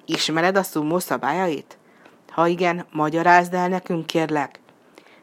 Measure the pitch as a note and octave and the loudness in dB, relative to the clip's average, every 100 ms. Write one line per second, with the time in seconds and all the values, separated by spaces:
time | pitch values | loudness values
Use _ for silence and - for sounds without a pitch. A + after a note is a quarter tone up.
0 | - - - D#3+ F3 G3 F#3 D#3+ D3+ F3+ | -8 -4 -2 0 2 0 -2 -2 -2 -2
1 | - B2+ B2 E3+ F#3 C3+ - - _ - | -2 -4 -2 -2 -2 -4 -10 -20 _ -20
2 | - - - - E3+ F3 F3 F3 - D3+ | -20 -20 -6 0 0 2 0 -2 -6 -4
3 | D3+ E3 F3 F3 F3 F3+ F3+ F#3 - E3+ | -2 2 6 6 4 0 -2 -2 -4 -6
4 | D#3 E3 D#3 D3+ C3 - _ _ _ - | -2 -2 0 -2 -4 -10 _ _ _ -20
5 | - - | -20 -20